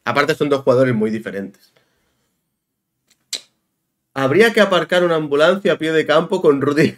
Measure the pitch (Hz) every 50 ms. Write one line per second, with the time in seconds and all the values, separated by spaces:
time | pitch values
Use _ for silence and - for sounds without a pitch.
0 | - 120 - 135 147 139 151 - 151 143 139 131 131 139 123 127 135 127 120 107
1 | 107 110 110 110 - 117 98 98 98 95 - _ _ _ _ _ _ _ _ _
2 | _ _ _ _ _ _ _ _ _ _ _ _ _ _ _ _ _ _ _ _
3 | _ _ _ _ _ _ - - - _ _ _ _ _ _ _ _ _ _ _
4 | _ _ - 135 135 131 151 190 226 233 214 226 202 196 185 170 160 - 180 180
5 | 180 175 165 160 156 147 143 147 156 175 190 196 - 180 156 - 156 160 160 156
6 | 151 147 147 160 175 - 208 180 175 156 143 139 139 143 143 151 151 - -